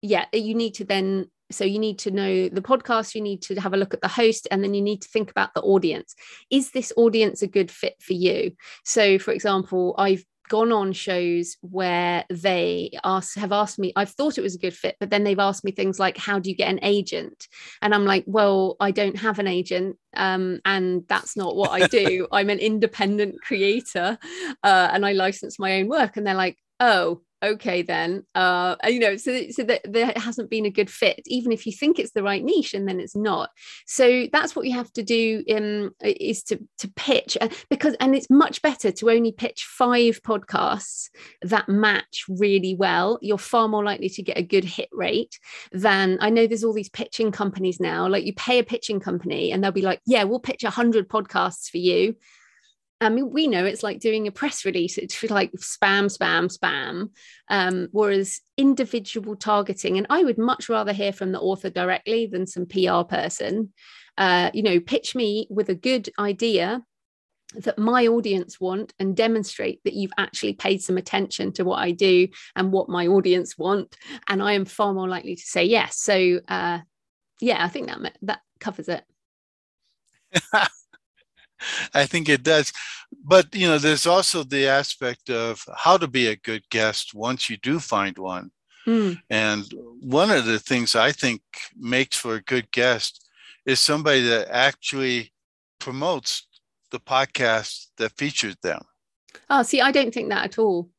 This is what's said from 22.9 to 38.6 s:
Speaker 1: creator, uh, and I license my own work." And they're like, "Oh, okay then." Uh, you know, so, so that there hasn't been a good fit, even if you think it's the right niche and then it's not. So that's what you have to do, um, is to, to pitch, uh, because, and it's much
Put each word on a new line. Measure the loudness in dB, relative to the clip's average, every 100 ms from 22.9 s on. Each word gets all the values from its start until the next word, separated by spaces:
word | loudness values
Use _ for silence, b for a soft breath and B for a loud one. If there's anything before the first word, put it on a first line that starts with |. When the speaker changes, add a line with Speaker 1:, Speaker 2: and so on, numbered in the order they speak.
| 0 -2 0 -2 -4
Speaker 1:
creator, | -6 0 2 0 -2 -4 -4 -4 -10 -10 -10 0
uh, | 4 6 6
and | 2 2
I |
license | 2 0 -2 -12 -6
my | -2 0
own | 0
work." | 0 0 0
And | -2
they're |
like, | 0 -2 -4 _ _
"Oh, | 4 4 2 -2 _ _
okay | -4 -2 -2 -2
then." | -2 -2 -2 -4 -4 0
Uh, | 2 2 0 0 0
you | 2
know, | 2 0
so, | -4 -4 -4
so | -4
that | 0 -2 0
there | 0 0 -2
hasn't | -6 -6 -4
been | -2 0
a |
good | 0 -2
fit, | 2 0 0 -4
even | -4 -2
if | -2 -4
you |
think | -2 0 2
it's | 0
the | -2
right | -2 -2
niche | 0 0 0 -4
and | -4
then | -4
it's | -6 -4
not. | -2 -2 -4 _ B B B
So | 4 6 6 2
that's | 0 0 -4
what | -4
you |
have | -4 -6
to | -8
do, | 0 2 2 0 0 0
um, | 0 -4 -6 -4
is | -4 -2 -2 -6
to, | -4 -8 -8 -14
to | -12 -8
pitch, | 0 2 2 -4
uh, | -4 B B
because, | 0 0 2
and | 2 2
it's | 6
much | 6 6 2